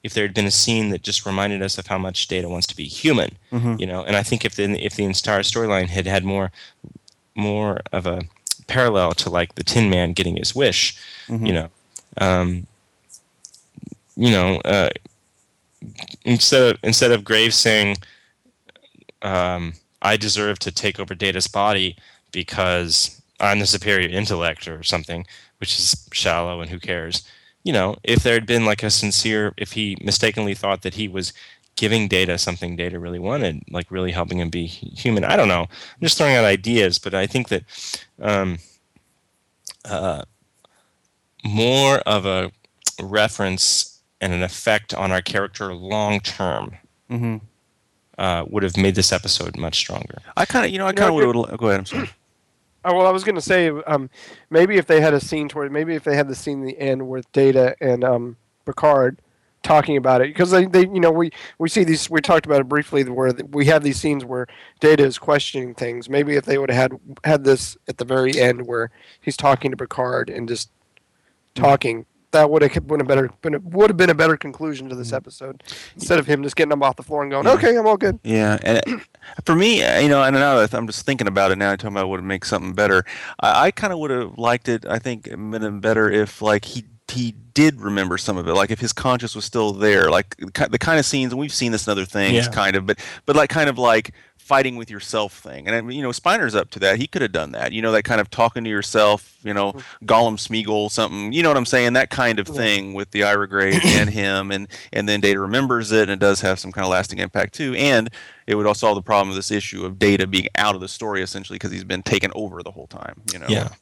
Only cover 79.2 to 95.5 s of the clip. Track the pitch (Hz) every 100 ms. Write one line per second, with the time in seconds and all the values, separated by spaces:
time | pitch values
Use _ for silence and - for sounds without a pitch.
79.2 | - - - 165 214 226 - 71 147 139
80.2 | 131 135 143 127 107 123 113 - - 135
81.2 | 104 95 98 95 101 98 107 101 95 95
82.2 | 92 95 - 98 92 92 104 95 - -
83.2 | - - - - 160 - 208 175 151 127
84.2 | 110 110 117 120 - 113 - 110 123 113
85.2 | - - 107 110 107 101 107 110 107 101
86.2 | 107 - 107 104 - 123 - 110 - 127
87.2 | 117 104 117 - 156 135 104 101 95 90
88.2 | - 95 82 90 98 107 120 - 131 123
89.2 | 120 107 101 123 107 98 104 98 82 87
90.2 | - - 92 - 139 120 - 160 135 139
91.2 | 127 127 147 - 120 110 107 101 92 104
92.2 | 98 113 120 113 98 95 95 101 - -
93.2 | - 147 139 160 147 123 120 113 110 -
94.2 | _ _ - 135 135 120 117 104 - 110
95.2 | 101 - -